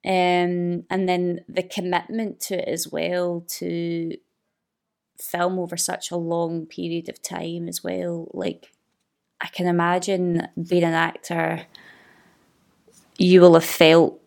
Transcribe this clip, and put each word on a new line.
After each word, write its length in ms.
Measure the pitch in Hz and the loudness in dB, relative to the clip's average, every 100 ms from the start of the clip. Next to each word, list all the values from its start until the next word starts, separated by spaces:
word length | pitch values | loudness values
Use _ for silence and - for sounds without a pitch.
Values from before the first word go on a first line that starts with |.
Um, 800 | 185 185 180 180 175 180 175 175 - | 0 2 2 2 0 0 -2 -4 -4
and 200 | 190 185 | -2 0
then 320 | 180 180 175 - | 0 -2 -4 -6
the 160 | - | -6
commitment 720 | 185 - 180 175 - 226 214 - | -6 -6 -2 -4 -4 -6 -6 -8
to 140 | - 185 | -6 -6
it 60 | - | -4
as 180 | 165 160 | -6 -6
well, 580 | 160 165 180 175 170 170 | -4 -2 -2 -2 -6 -8
to 680 | - 180 170 170 170 165 - _ _ _ _ _ _ _ _ _ - | -10 -6 -4 -4 -4 -6 -10 _ _ _ _ _ _ _ _ _ -18
film 380 | - 175 175 185 | -10 -4 -2 -4
over 180 | 170 170 | -6 -6
such 360 | - 175 - | -6 -6 -8
a 40 | 175 | -6
long 500 | 165 170 165 165 160 | -4 -4 -2 -6 -10
period 420 | - 170 170 170 | -10 -6 -6 -8
of 120 | - | -14
time 440 | - 175 165 170 170 | -12 -10 -8 -8 -8
as 160 | 175 | -8
well. 460 | 175 - 175 170 - | -6 -6 -6 -8 -10
Like, 380 | - 87 - - _ _ _ _ _ _ _ | -8 -6 -8 -18 _ _ _ _ _ _ _
I 80 | - | -14
can 180 | - 180 | -4 0
imagine 800 | 175 170 180 180 190 180 170 - - 170 | 2 2 0 -2 -2 0 -2 -4 -10 -2
being 160 | 175 | 2
an 80 | 170 | 2
actor, 680 | 165 165 - - 170 165 165 - - - - - _ _ _ _ _ _ _ _ _ _ - | 0 -2 -4 -8 -4 -4 -6 -12 -20 -20 -20 -20 _ _ _ _ _ _ _ _ _ _ 0
you 220 | 180 180 | 6 10
will 140 | 175 | 10
have 100 | 165 | 8
felt 560 | 165 - 160 165 160 - | 4 6 8 8 6 0